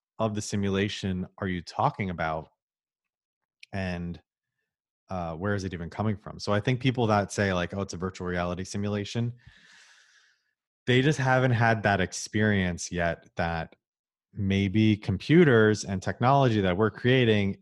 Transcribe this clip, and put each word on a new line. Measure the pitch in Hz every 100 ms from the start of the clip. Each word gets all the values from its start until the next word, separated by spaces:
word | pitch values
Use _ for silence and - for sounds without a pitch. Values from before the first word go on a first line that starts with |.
| _ -
of | 113
the | 104
simulation | - 104 98 95 104 - 98 92 92 -
are | 101
you | 90
talking | 82 - 123 - 98
about? | 85 80 80 76 _ _ _ _ _ _ _ _ _ _ _ -
And, | 98 95 87 87 87 _ _ _ _ _ _ _ _ -
uh, | 92 85 80
where | 101
is | 104
it | 95
even | 85 82
coming | - 107 101
from? | - 80
So | -
I | 104
think | 104 127
people | 131 123 113
that | 104 95
say, | - 101
like, | 90 87
"Oh, | 98
it's | 95
a | 92
virtual | 92 - 90
reality | 90 87 87
simulation," | 95 101 104 104 101 117 120 123 - - _ - - _ _ _ _ _ _ _ _ _ -
they | 123
just | 135 151
haven't | 131 131 127
had | 117 117 113
that | 104 98
experience | 90 - - 107 107 101 90 85 -
yet | 87 85 82 - -
that | 85 82 80 _ _ _ _ _ _
maybe | 98 98 98 98 101 110 104
computers | - 92 - 156 160 117 107 104
and | - 95
technology | - 95 120 139 131 107
that | 95 90
we're | 110
creating | - 120 131 120 104 98 95